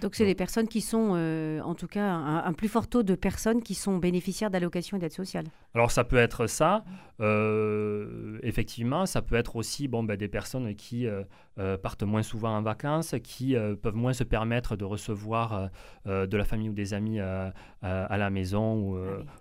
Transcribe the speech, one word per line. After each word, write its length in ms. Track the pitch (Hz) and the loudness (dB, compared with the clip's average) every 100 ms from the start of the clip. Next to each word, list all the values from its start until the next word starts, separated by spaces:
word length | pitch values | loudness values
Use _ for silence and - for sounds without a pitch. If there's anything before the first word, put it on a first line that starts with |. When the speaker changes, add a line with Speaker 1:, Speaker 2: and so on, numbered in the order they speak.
Speaker 1:
Donc, 120 | 208 | -4
c'est 100 | - 208 | 2 4
Speaker 2:
Donc 60 | |
Speaker 1:
des 40 | 185 | 4
personnes 320 | 180 - 226 | 0 0 0
qui 140 | 220 | 0
sont, 320 | - 226 220 175 | 0 2 2 2
euh, 460 | 165 160 156 156 | 2 0 -2 -4
en 120 | 131 | -4
tout 140 | 165 175 | -6 -4
cas, 180 | 202 202 | -2 0
un, 380 | 170 147 160 170 | 0 0 0 0
un 80 | |
plus 140 | 160 214 | -2 0
fort 200 | 233 - | 0 2
taux 160 | 247 | 2
de 120 | 202 185 | 4 2
personnes 480 | 196 - 214 240 | 0 0 0 0
qui 120 | 233 190 | 0 -4
sont 220 | - 190 | 0 2
bénéficiaires 540 | 175 180 180 185 214 | 2 2 0 -2 0
d'allocations 460 | 185 175 175 165 196 | 0 0 -2 -4 -4
et 20 | |
d'aides 140 | 165 | -4
sociales. 340 | - 185 175 160 - - | -6 -6 -6 -8 -12 -4
Speaker 2:
Alors, 180 | 117 117 | 4 4
ça 120 | - | 6
peut 140 | 117 127 | 6 6
être 300 | 117 - 113 | 6 4 0
ça, 360 | - 156 208 180 185 - - | 4 4 4 0 -16 -14 -2
euh, 1160 | 107 107 107 107 107 107 107 104 107 113 107 110 | 2 4 4 2 2 0 0 -2 -6 -8 -10 -6
effectivement, 600 | 120 107 110 - 117 151 190 | -2 0 -2 -2 0 2 2
ça 160 | 120 | 0
peut 140 | - 117 | 2 2
être 200 | 120 117 | 0 -2
aussi, 320 | 110 - 143 | -4 -4 -2
bon, 160 | 117 | 0
ben, 140 | 113 101 | 0 -2
des 100 | 101 | -2
personnes 480 | 107 - 131 120 101 | -4 -4 -4 -4 -6
qui, 320 | - 117 120 | -6 -4 -2
euh, 160 | 101 98 - - - | -4 -8 -14 -16 -4
euh, 180 | 95 95 | -2 -2
partent 260 | - - | -4 -2
moins 200 | 104 107 | 0 2
souvent 320 | 110 113 113 107 | 0 -2 -2 0
en 40 | |
vacances, 540 | 107 107 147 156 160 131 | 0 -2 0 0 0 -4
qui, 320 | - - 127 127 | -6 -4 2 2
euh, 200 | 107 101 | 2 -2
peuvent 200 | 117 104 | -2 0
moins 180 | 123 | 0
se 100 | 127 | 2
permettre 520 | 117 113 110 117 120 104 | 2 2 2 0 0 -2
de 100 | 98 | -4
recevoir, 680 | 104 - 101 107 113 113 | -4 -4 -6 -2 0 0
euh, 140 | 104 95 - - - 101 | -2 -4 -8 -18 -12 -4
euh, 200 | 95 95 | 0 2
de 80 | 104 | 2
la 80 | 101 | 2
famille 240 | 110 110 | 2 -2
ou 40 | |
des 200 | 104 98 | -2 -2
amis, 260 | 101 107 110 | -2 -2 -2
euh, 300 | 95 95 95 92 - - | -2 -2 -4 -8 -16 -10
euh, 220 | 92 92 92 | -4 -2 0
à 80 | 98 | 0
la 120 | 101 | 2
maison 440 | 98 92 101 110 110 | 0 0 2 2 2
ou, 220 | 98 92 | 0 -2
euh, 200 | 92 98 | -4 -6
Speaker 1:
Ah 20 | |
oui. 80 | 147 - | -8 -8